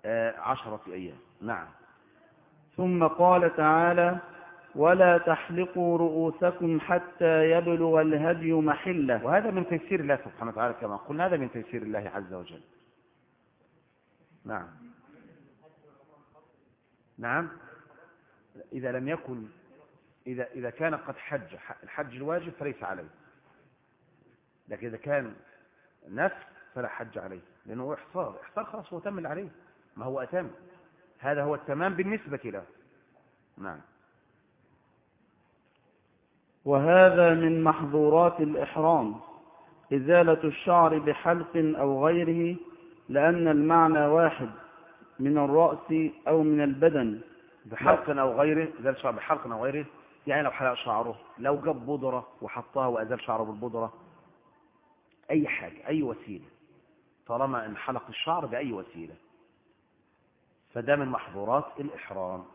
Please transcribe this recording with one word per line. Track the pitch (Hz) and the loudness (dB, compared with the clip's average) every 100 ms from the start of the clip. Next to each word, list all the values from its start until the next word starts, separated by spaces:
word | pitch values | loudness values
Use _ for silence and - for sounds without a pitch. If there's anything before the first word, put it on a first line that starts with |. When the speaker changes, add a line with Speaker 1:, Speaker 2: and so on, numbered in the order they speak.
Speaker 1:
آه، | 107 113 113 80 | -4 -2 -2 -4
عشرة | 92 135 110 107 - | -6 -6 -8 -12 -12
أيام. | 92 90 69 _ _ | -12 -12 -16 _ _
نعم. | 104 98 82 - _ _ _ _ _ _ _ _ _ - | -8 -8 -10 -20 _ _ _ _ _ _ _ _ _ -6
Speaker 2:
ثم | 180 175 160 | -2 2 2
قال | - 180 180 170 165 | 4 6 6 4 2
تعالى: | 156 160 170 175 175 180 - - - - - | 4 4 4 4 2 0 -10 -20 -20 -20 -16
"ولا | - 156 185 180 170 | 2 4 8 8 8
تحلقوا | 170 160 - 170 180 180 175 170 | 4 -2 -2 -4 -4 -2 0 2
رؤوسكم | 165 156 160 160 180 175 170 160 | 2 2 -2 0 -2 0 0 0
حتى | - 180 175 - 165 160 160 | 0 -2 -2 0 4 6 6
يبلغ | 165 170 170 165 160 | 4 2 0 4 4
الهدي | 156 151 160 165 160 | 4 2 0 0 0
محله". | 160 156 147 185 175 135 113 | 2 2 0 -2 -2 0 0
Speaker 1:
وهذا | 117 180 220 | 2 0 0
من | 190 175 | -4 -4
تيسير | 170 - 190 | -4 -2 -4
الله | 143 139 | 0 -2
سبحانه | 107 - 113 | -4 -10 -10
وتعالى، | 107 120 113 | -4 -4 -4
كما | 110 101 | -8 -10
قلنا، | - 151 185 | -8 -4 -2
هذا | 165 | -2
من | 127 | -4
تيسير | 120 - 120 | -10 -10 -10
الله | 107 107 101 | -8 -8 -8
عز | 98 90 | -10 -10
وجل. | 92 85 82 _ _ _ _ _ _ _ _ _ _ _ _ _ _ _ _ _ _ | -14 -14 -20 _ _ _ _ _ _ _ _ _ _ _ _ _ _ _ _ _ _
نعم. | 110 104 85 78 - - _ - - - 139 _ 151 143 _ 143 151 147 _ _ _ _ _ _ _ _ _ - | -12 -12 -12 -20 -20 -20 _ -20 -20 -20 _ _ _ _ _ _ _ _ _ _ _ _ _ _ _ _ _ -12
نعم. | 117 143 170 - - - _ _ - _ _ _ _ - - | -4 -4 -4 -14 -20 -20 _ _ -20 _ _ _ _ -20 -14
إذا | 135 127 | -10 -6
لم | 127 131 | -6 -6
يكن، | 165 - 123 110 _ _ _ _ _ _ _ 123 | -8 -10 -14 -14 _ _ _ _ _ _ _ -12
إذا، | 127 123 | -10 -10
إذا | 135 120 | -8 -10
كان | 117 160 | -4 -4
قد | 147 - 131 | -4 -10 -14
حج، | - 143 98 - | -10 -10 -10 -20
ح-، | - - | -18 -20
الحج | - - 143 123 | -14 -12 -12 -10
الواجب | 143 175 165 - | -6 -6 -8 -10
فليس | 143 123 | -10 -10
عليه، | 92 92 78 _ _ _ _ _ _ _ _ _ _ _ _ _ _ _ - | -10 -12 -14 _ _ _ _ _ _ _ _ _ _ _ _ _ _ _ -16
لكن | 104 117 | -12 -12
إذا | 113 | -12
كان | 143 143 120 98 _ _ _ _ _ _ 73 | -4 -4 -4 -16 _ _ _ _ _ _ -14
نفل | 107 185 - - - - | -4 -4 -4 -20 -20 -18
فلا | 127 120 | -10 -10
حج | - 113 107 | -10 -12 -12
عليه، | 95 92 _ _ 104 | -14 -16 _ _ -16
لأنه | 113 131 | -12 -10
إحصار، | 156 - 185 139 95 | -12 -10 -8 -8 -10
إحصار | - - | -12 -12
خلاص | 214 220 175 | -10 -14 -14
هو | 170 | -10
تم | 202 196 | -10 -10
اللي | 160 | -8
عليه، | 160 190 - _ _ _ - | -10 -12 -18 _ _ _ -12
ما | |
هو | 127 135 | -8 -8
أتم، | 127 180 175 - - - _ _ _ _ | -6 -6 -6 -14 -20 -20 _ _ _ _
هذا | 135 147 | -4 -2
هو | 143 | -2
التمام | 143 - 143 185 | -4 -4 -2 -2
بالنسبة | 175 190 214 151 139 | -2 -2 -4 -6 -10
له. | 117 98 87 _ _ _ _ _ _ _ _ - | -8 -12 -14 _ _ _ _ _ _ _ _ -14
نعم. | 95 78 - _ _ _ _ _ _ _ _ _ _ _ _ _ _ _ _ _ _ _ _ _ _ _ _ _ _ _ | -12 -12 -18 _ _ _ _ _ _ _ _ _ _ _ _ _ _ _ _ _ _ _ _ _ _ _ _ _ _ _
Speaker 2:
وهذا | 139 139 151 180 185 170 170 | 0 2 6 8 10 10 6
من | 165 165 165 | 6 2 4
محظورات | 160 160 156 147 151 160 175 170 | 2 2 0 2 6 6 4 2
الإحرام، | 151 151 139 - 160 160 110 110 - - - - - _ _ | -2 -2 -4 0 2 2 0 -8 -16 -20 -20 -20 -20 _ _
إزالة | 139 135 175 165 160 | -2 4 6 6 4
الشعر | 160 - - 175 160 156 | 2 -4 2 6 6 4
بحلق | 147 143 170 175 165 170 | 0 0 0 0 -2 0
أو | 156 156 139 135 151 | 0 0 0 2 2
غيره، | 170 165 170 170 175 - - - - - | 2 0 0 -2 -4 -12 -20 -20 -20 -2
لأن | 135 160 175 165 | 4 4 4 4
المعنى | 151 151 165 160 156 147 | 4 6 6 6 4 4
واحد، | 160 170 - 120 107 - - - - - - | 4 4 0 -10 -10 -20 -20 -20 -20 -20 -4
من | 135 151 | 0 2
الرأس | 143 147 165 151 - 160 156 - - | 4 6 4 2 -2 -2 -2 -4 0
أو | 160 | 2
من | 156 147 | 4 2
البدن. | 143 135 165 151 117 107 - - _ _ | 2 4 2 4 -2 -4 -12 -20 _ _
Speaker 1:
بحلق | 104 113 - - - | -16 -2 2 2 2
أو | 139 135 117 | 0 0 2
غيره، | 151 156 160 - | 2 2 -2 -4
إزالة | 127 131 | -4 -2
الشعر | 131 | -4
بحلق | 113 - 156 120 | -6 -2 -4 -2
أو | 110 | -6
غيره، | 127 143 143 - - _ - | -4 -6 -10 -16 -20 _ -2
يعني | 143 | -2
لو | 143 | -2
حلق | - 131 | -2 -2
شعره، | 123 123 110 117 110 - - | -2 -2 -2 -2 -8 -18 -6
لو | 127 143 | -2 0
جاب | 151 135 117 | -2 -4 -6
بودرة | 147 131 127 117 - | -4 -4 -6 -8 -16
وحطها | 107 - 113 135 127 | -12 -12 -6 -2 0
وأزال | 117 110 120 | -2 -4 -6
شعره | - 113 | -4 -4
بالبودرة، | 110 107 120 113 113 - - _ _ _ _ _ _ _ _ _ _ _ - | -4 -6 -8 -6 -8 -10 -20 _ _ _ _ _ _ _ _ _ _ _ -2
أي | 156 143 | 0 0
حاجة، | - 85 - - | -4 -10 -16 -6
أي | 156 | -4
وسيلة، | 135 110 - 90 - _ _ _ _ _ _ _ - | -4 -8 -12 -16 -16 _ _ _ _ _ _ _ -8
طالما | 120 135 123 107 | -4 -2 -4 -8
إن | 101 | -10
حلق | - 127 - | -8 -8 -10
الشعر | 104 - 170 139 | -8 -4 -4 -4
بأي | 120 139 | -6 -6
وسيلة، | 101 92 85 80 82 _ _ _ _ _ _ _ _ _ _ _ _ _ _ _ | -8 -10 -16 -18 -20 _ _ _ _ _ _ _ _ _ _ _ _ _ _ _
فده | 117 120 147 | -10 -2 -2
من | 131 | 0
محظورات | 120 - 95 104 135 - - | -6 -8 -10 -2 -2 -2 -10
الإحرام. | 143 - - 98 92 92 92 | -12 -12 -12 -10 -8 -10 -14